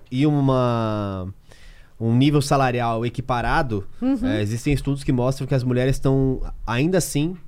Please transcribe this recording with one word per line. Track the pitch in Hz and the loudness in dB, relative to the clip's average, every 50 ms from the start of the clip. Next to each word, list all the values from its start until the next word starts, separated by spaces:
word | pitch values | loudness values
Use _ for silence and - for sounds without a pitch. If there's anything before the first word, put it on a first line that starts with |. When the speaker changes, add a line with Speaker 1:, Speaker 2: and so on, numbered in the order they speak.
| - - | -10 -6
Speaker 1:
e | 127 127 147 | 0 2 2
uma, | 151 147 143 139 135 131 127 123 120 117 117 113 110 107 107 104 98 95 95 90 92 - - - - - - - - - - - - - - | 4 4 4 4 4 4 4 2 2 0 0 0 -2 -2 -2 -4 -4 -4 -6 -8 -8 -12 -14 -18 -20 -20 -20 -20 -20 -20 -20 -20 -18 -8 -4
um | 113 113 117 | 0 2 4
nível | 123 139 151 147 147 | 4 4 4 4 2
salarial | 139 - 160 139 135 127 120 120 117 117 113 113 120 | 2 2 2 2 2 2 0 0 0 -2 -2 -2 -2
equiparado, | 120 - - - - 123 117 117 120 135 165 151 120 107 98 92 - - - | -4 -4 -4 -4 -2 -2 -2 0 0 0 0 0 0 -2 -4 -6 -8 -8 -4
Speaker 2:
Uhum. | 240 262 277 214 - | -2 -2 -2 0 -2
Speaker 1:
é, | - 107 107 | -2 -2 -2
existem | 104 101 117 120 - 147 143 | -2 -2 -4 -2 0 0 0
estudos | 135 - 135 143 139 139 | 0 0 -2 -4 -2 -2
que | 160 | 0
mostram | 131 123 120 131 131 - 135 | 0 2 2 0 -2 -2 -2
que | 120 139 | -2 -2
as | 127 123 | 0 0
mulheres | 127 123 123 127 139 139 | 0 0 2 2 2 0
estão, | - - 135 135 135 135 135 127 - - - - - - | 2 2 2 2 2 2 2 0 -2 -4 -6 -8 -8 -6
ainda | 110 113 123 143 175 190 | -4 -2 0 0 2 2
assim, | 175 - - - 143 151 170 185 175 - | 0 0 0 -2 -2 -2 -2 -4 -8 -12